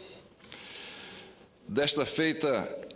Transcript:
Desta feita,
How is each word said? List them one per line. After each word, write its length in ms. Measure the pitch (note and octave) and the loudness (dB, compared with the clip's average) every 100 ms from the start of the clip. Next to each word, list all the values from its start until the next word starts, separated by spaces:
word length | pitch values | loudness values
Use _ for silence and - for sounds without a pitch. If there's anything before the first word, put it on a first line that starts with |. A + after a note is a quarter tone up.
| - - - - - - - - - - - - - - - - - | -18 -20 -20 -20 -18 -14 -14 -12 -14 -14 -14 -16 -18 -20 -20 -20 -2
Desta 400 | A2+ C#3+ C#3+ C3 | 2 4 4 2
feita, 680 | - D#3+ D#3+ D3 A#2 - - - | 4 4 4 4 4 2 -6 -10